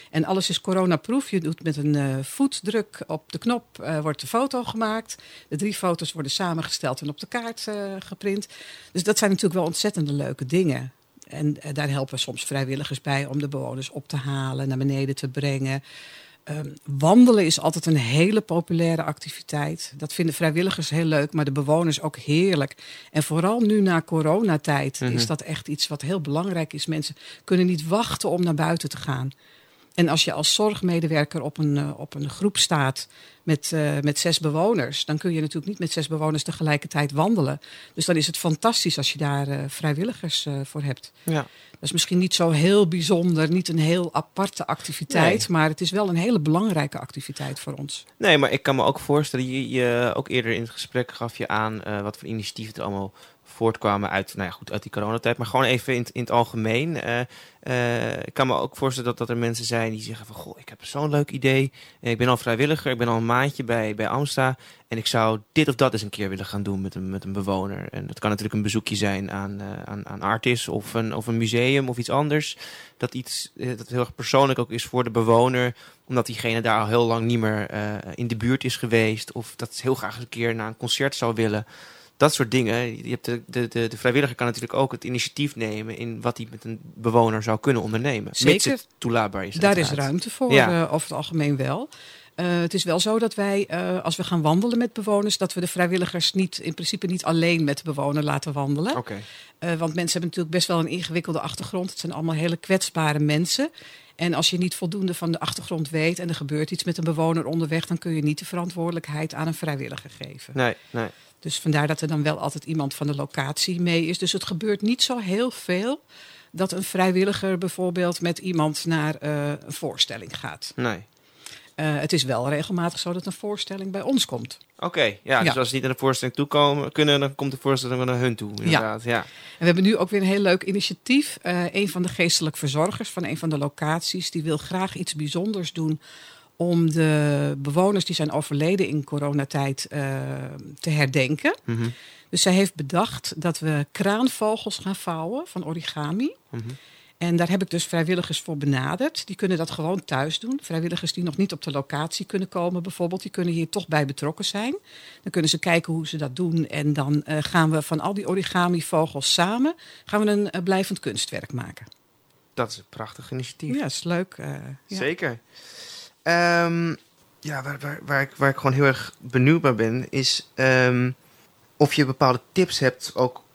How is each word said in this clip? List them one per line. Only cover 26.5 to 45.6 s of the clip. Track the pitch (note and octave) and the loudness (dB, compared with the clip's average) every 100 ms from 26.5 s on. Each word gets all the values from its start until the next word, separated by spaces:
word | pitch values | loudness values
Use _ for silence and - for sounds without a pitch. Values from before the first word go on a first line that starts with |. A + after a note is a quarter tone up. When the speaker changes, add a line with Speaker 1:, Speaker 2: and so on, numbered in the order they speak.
| E3+ D#3 | -2 -4
Speaker 1:
is. | - - | -6 -4
Mensen | D#3 D3 - - - | -4 -6 -10 -20 -10
kunnen | - F3+ F3+ | 2 4 4
niet | F3 D#3+ | 2 0
wachten | G3 A#3 - F#3 | 0 0 -2 0
om | F3 | 2
naar | F3 | 2
buiten | D3+ D#3+ E3+ C#3+ | 2 2 0 -4
te | C#3+ | -8
gaan. | C#3 C3+ C3 - _ - _ _ _ | -4 -4 -4 -10 _ -20 _ _ _
En | - E3+ | 2 4
als | D#3 | 4
je | - | 2
als | - D3+ | 0 2
zorgmedewerker | - G#3+ G#3 F3+ E3+ D#3+ D3+ D3 D#3+ | 2 2 0 0 2 2 2 0 -2
op | C#3 - | -6 0
een, | D3+ C#3+ | 0 2
eh, | C#3+ D3 | 0 -6
op | C#3+ | -10
een | C#3+ C#3+ | -8 -8
groep | - G3+ - | -2 0 2
staat | - D#3+ C3+ - - - - - | 2 2 2 0 -8 -16 -20 -8
met, | - D3+ - | 0 0 0
eh, | D#3+ D3 D3 | 0 0 0
met | C#3+ C#3+ | 0 0
zes | E3+ D#3 | 2 2
bewoners, | D#3+ D3+ F#3+ A3+ B2+ C#3+ | 2 2 2 2 0 -2
dan | - D#3 | -2 -2
kun | F#3 | 0
je | D#3+ | 0
natuurlijk | D#3 D#3+ D3+ | -2 -4 -6
niet | G3+ | -4
met | E3+ | -4
zes | - D#3 | -2 -2
bewoners | D#3 D#3 D#3 | 0 0 0
tegelijkertijd | - - D#3 D3 - D3+ C#3+ | -2 -2 2 2 0 -2 0
wandelen. | C#3+ F3+ A3+ C3+ C#3+ - - - | 2 2 4 2 -2 -8 -20 -12
Dus | - | -4
dan | E3 E3 | 0 2
is | D3+ | 2
het | D#3+ | 0
fantastisch | F3 D#3 A3+ A#3 F3+ D#3 | 0 2 2 2 0 0
als | C3+ | -2
je | C#3+ | -2
daar, | D3 C#3 C#3 | -2 0 -2
eh, | C#3 C#3 | -4 -6
vrijwilligers, | - D#3 C#3+ G#3 - E3+ - - | -2 -2 0 -2 -4 -4 -4 -2
eh, | C#3 | -6
voor | C3+ D3+ | -6 -6
hebt. | C#3+ B2+ - _ | -4 -6 -10 _
Speaker 2:
Ja. | - D#3 - - - | -2 0 0 -8 -20
Speaker 1:
Dat | - | -10
is | D3+ | -4
misschien | F3 - F3+ | -2 2 2
niet | F#3 | 2
zo | - E3+ | 4 4
heel | D3+ E3+ G3+ F#3+ | 6 6 6 6
bijzonder, | F3 D#3 F3+ F3+ D#3+ D#3 | 2 2 4 4 4 4
niet | F3 F3 | 2 2
een | E3 | 2
heel | D#3 F3 F3 | 4 2 2
aparte | - - - G3 - - | -2 -4 -4 -4 -4 -6
activiteit, | D3+ - D3+ D3+ F3 D3 G#3 | -6 -6 -8 -2 4 4 4
Speaker 2:
Nee. | - | 2
Speaker 1:
maar | E3+ | 2